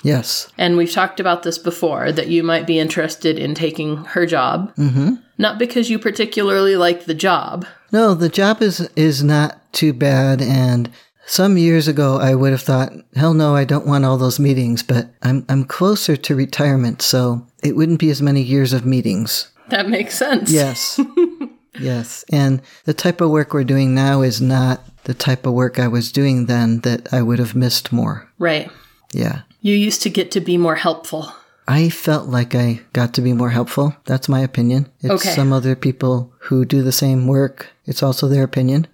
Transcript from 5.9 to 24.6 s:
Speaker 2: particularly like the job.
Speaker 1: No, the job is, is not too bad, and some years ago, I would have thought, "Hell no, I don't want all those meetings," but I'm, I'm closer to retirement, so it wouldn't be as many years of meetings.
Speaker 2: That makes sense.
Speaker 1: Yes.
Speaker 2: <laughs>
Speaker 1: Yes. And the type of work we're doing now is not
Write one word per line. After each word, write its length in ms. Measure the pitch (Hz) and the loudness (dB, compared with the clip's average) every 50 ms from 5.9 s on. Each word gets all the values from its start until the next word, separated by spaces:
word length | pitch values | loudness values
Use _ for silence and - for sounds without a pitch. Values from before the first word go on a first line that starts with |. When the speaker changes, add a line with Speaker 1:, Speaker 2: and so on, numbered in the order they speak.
| 220 214 | -2 -2
Speaker 2:
particularly 760 | - 220 202 - 214 220 - 220 202 196 196 196 196 196 196 | -2 -4 -2 -2 -4 -4 -2 -2 0 0 2 2 2 2 2
like 300 | 180 175 175 175 175 - | 4 2 2 0 -2 -4
the 80 | 165 160 | -6 -6
job. 500 | 156 180 190 175 147 - - - 180 175 - - - _ - | -2 0 0 0 0 -2 -4 -8 -10 -10 -12 -16 -20 _ -2
Speaker 1:
No, 220 | 214 220 226 214 185 | 2 4 4 4 4
the 160 | 160 170 160 | 2 2 0
job 320 | - 196 196 208 220 214 | 2 2 2 2 2 2
is, 200 | 220 202 170 - 170 - - | 0 -2 0 -2 -8 -6 0
is 280 | 160 156 156 143 131 143 | 2 2 2 2 2 2
not 480 | 147 151 147 151 151 - - _ _ - | 2 2 2 2 0 -4 -10 _ _ -4
too 220 | - 165 151 135 | 0 0 0 0
bad, 480 | 120 - 143 135 131 135 135 135 131 135 | 2 0 2 2 2 2 2 2 0 0
and 480 | 120 135 131 127 127 123 120 120 - - - - _ _ _ - | 0 2 2 2 2 2 0 -2 -4 -8 -18 -20 _ _ _ -12
some 320 | - - - 185 202 190 | -6 0 2 2 4 4
years 320 | 175 165 165 165 160 147 156 | 4 4 4 4 4 2 2
ago, 300 | 147 147 143 135 135 135 | 0 2 2 2 2 2
I 140 | - 131 135 | 2 2 2
would 180 | 131 139 139 135 | 4 2 2 0
have 100 | 127 - | 0 0
thought, 300 | - 131 127 131 - - - - _ - | 0 0 0 0 -2 -6 -16 -20 _ -2
"Hell 180 | 131 156 180 160 | 0 2 4 4
no, 240 | 156 156 147 143 | 4 4 4 2
I 80 | 143 139 | 2 2
don't 220 | 127 143 147 - | 2 0 0 0
want 180 | 143 143 139 135 | 0 2 2 2
all 140 | 131 131 127 | 2 2 2
those 200 | 131 127 117 - | 0 0 0 2
meetings," 440 | 143 139 131 131 123 117 120 117 - | 2 2 2 2 0 0 -2 -2 -2
but 260 | - 127 117 117 - _ _ - | -2 -2 -2 -2 -4 _ _ -2
I'm, 220 | 127 131 139 135 - | 0 0 0 0 0
I'm 160 | 135 139 131 | 0 0 0
closer 520 | 135 - - 180 196 214 196 - - 151 | -2 -2 0 0 0 0 0 0 -2 -2
to 180 | 135 - - 147 | -2 0 -2 -2
retirement, 640 | 131 135 131 - - 147 143 135 131 123 117 117 - | -2 -2 -2 -2 -2 0 2 2 2 0 0 -2 -2
so 460 | - - - 127 123 123 120 120 120 _ _ - - | -2 0 0 2 0 0 -2 -4 -6 _ _ -6 -4
it 120 | 147 107 | -2 0
wouldn't 220 | 135 160 165 170 160 | 0 2 2 2 2
be 100 | 160 156 | 2 0
as 100 | 143 131 143 | 0 0 0
many 200 | 143 139 139 131 | 2 2 2 0
years 300 | 120 135 139 135 123 131 | 2 2 2 2 2 0
of 100 | 123 117 | 0 0
meetings. 680 | 127 131 127 104 113 95 98 110 - - - - - _ _ _ - | 0 0 0 0 0 -2 -2 -4 -4 -4 -6 -8 -10 _ _ _ -4
Speaker 2:
That 200 | - 196 202 202 | -4 -2 -2 0
makes 280 | 233 185 226 - - - | -2 -2 -2 -4 -4 -4
sense. 340 | 262 294 262 - - - 156 | -2 0 0 0 0 2 2
Speaker 1:
Yes. 480 | 151 139 135 123 - - - - - 269 | 2 2 0 -2 -6 -6 -6 -2 -2 -4
Speaker 2:
<laughs> 60 | 269 - 359 349 339 - - 277 240 - _ _ _ - 131 | 0 2 0 0 0 0 -8 -12 -12 -12 _ _ _ -14 -8
Speaker 1:
Yes. 460 | 135 131 123 120 117 - - - - - 156 | -6 -4 -4 -4 -6 -8 -12 -16 -8 -2 0
And 300 | 143 139 135 135 135 - - - - - | 2 2 2 0 -2 -4 -10 -20 -10 -6
the 80 | 160 147 | -4 -4
type 260 | - - 180 170 - | -2 -2 -2 0 0
of 80 | 175 160 | 0 2
work 240 | 151 151 143 - - | 2 0 0 0 -2
we're 100 | 143 131 | -2 0
doing 320 | 123 135 135 135 131 131 | 2 2 2 2 2 2
now 280 | 135 135 139 139 139 131 | 2 2 2 2 2 2
is 180 | 127 113 110 | 0 0 0
not 400 | 131 127 131 131 | 0 0 2 2